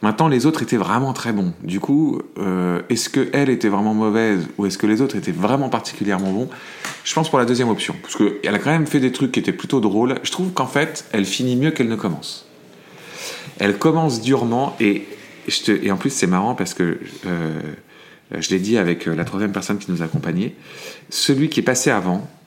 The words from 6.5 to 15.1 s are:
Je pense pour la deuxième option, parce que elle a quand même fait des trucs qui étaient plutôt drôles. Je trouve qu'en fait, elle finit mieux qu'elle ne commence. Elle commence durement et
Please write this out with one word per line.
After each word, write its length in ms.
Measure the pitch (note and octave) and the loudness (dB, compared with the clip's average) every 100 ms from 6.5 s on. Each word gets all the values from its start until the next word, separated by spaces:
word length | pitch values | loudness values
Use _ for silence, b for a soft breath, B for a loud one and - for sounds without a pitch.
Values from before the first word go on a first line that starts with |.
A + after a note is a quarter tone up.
| B B B B B | B B B B B
Je 100 | - | -4
pense 160 | - D#3+ | -2 2
pour 80 | C#3 | 2
la 60 | A#2+ | 4
deuxième 240 | B2 B2 | 2 2
option, 260 | G2+ - F#2+ | 0 -2 -8
parce 140 | - - | -10 2
que 220 | G#2 G2+ | 2 2
elle 100 | - G#2 | 0 0
a 40 | |
quand 120 | A2+ | 2
même 160 | D#3+ D3+ | 2 2
fait 120 | D3+ | 2
des 120 | B2+ | 2
trucs 200 | B2 C3 | 0 0
qui 80 | A#2+ | 0
étaient 120 | F#2+ | 0
plutôt 260 | F#2 - C#3 | -2 0 2
drôles. 360 | G#2+ G2+ B2 C3 | 2 2 2 0
Je 80 | - | -4
trouve 200 | - F#3 | -2 -2
qu'en 160 | F3+ C3 | -2 0
fait, 380 | C#3+ D#3+ - - | 0 0 -4 -4
elle 140 | A2 F#2+ | -2 0
finit 300 | - B2+ B2 | 0 0 2
mieux 160 | D3 | 2
qu'elle 180 | D#3+ A#2 | 2 0
ne 60 | A2+ | 0
commence. 500 | G2 D#2 - - - - - B B B B B B B B - | -2 -4 -8 -14 -16 -20 -20 B B B B B B B B -2
Elle 180 | G2+ G2+ | 0 4
commence 440 | D#3+ D#3+ D#3+ A#2+ | 4 4 2 0
durement 540 | A2+ C3+ A#2 A#2 C3+ - | 2 2 2 0 -2 2
et 260 | A2 G2+ - | 2 2 -4